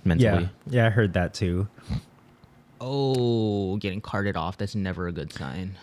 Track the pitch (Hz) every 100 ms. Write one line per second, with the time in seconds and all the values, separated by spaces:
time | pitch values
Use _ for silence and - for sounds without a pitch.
0 | 95 85 113 95 87 - - 123 113 110
1 | 104 90 87 - 92 90 104 - - -
2 | - - - - - - _ - 127 139
3 | 135 127 120 113 107 101 95 101 98 95
4 | - 104 101 90 82 95 104 107 95 87
5 | 87 78 76 - 69 85 95 95